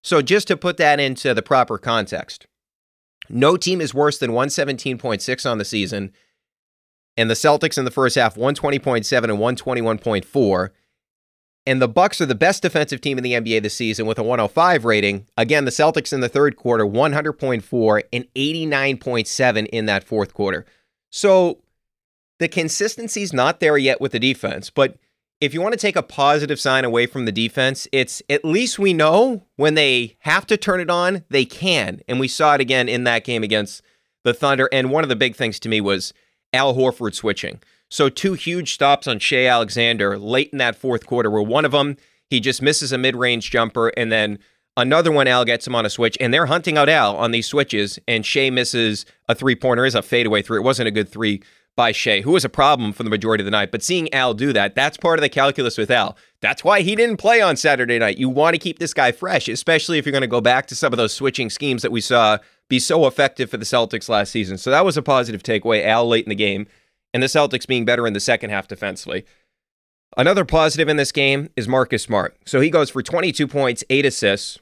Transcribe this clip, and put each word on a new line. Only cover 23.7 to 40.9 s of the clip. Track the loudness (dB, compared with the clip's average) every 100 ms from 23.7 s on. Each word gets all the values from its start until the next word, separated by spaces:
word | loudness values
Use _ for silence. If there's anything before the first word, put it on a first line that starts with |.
| 4
yet | 2 0
with | -2
the | 0
defense, | 0 0 -6 -8 -6
but | 0 0 -2 _ _ _ _
if | -4
you | -2
want | -4
to | -2
take | -2 -2
a |
positive | -6 0 2 2 0 -2
sign | 0 0
away | 2 0 0
from | -2
the | -4
defense, | -2 -2 0 -2 -2 -2
it's | -2 -2 -6 -4
at | -2
least | 0 0 -2 0
we | 0
know | 4 4 4 2 0 _ 0
when | 2
they | 4 2 2 -2 _
have | -2 -2 2
to | 0
turn | 0 -2
it | 0
on, | 0 0 -2 0
they | 0 0
can. | -4 0 0 -2 -8 -6
And | -4
we | -4
saw | 0 2
it | 2
again | 2 2 2
in | 0
that | 0 0
game | -2 -4
against | 0 -2 -2 -10 _ _ _ _
the | -2
Thunder. | 0 0 2 2
And | 0 0
one | 0
of | 0
the | 0
big | -2
things | -2 -6 -6
to | -4
me | -2
was | 0 -2 -4 _ _ _ _
Al | 0 0
Horford | 2 0 0 -8
switching. | -4 -4 -4 -8 -12 _ _ _
So | 0 0
two | 0 -4
huge | -4 -6 -6 -6
stops | 0 2 2 0
on | -4
Shai | 0 2 2
Alexander | 2 0 0 0 2 -2 -2
late | -2 -2 -2
in | -2
that | -2 -2
fourth | -4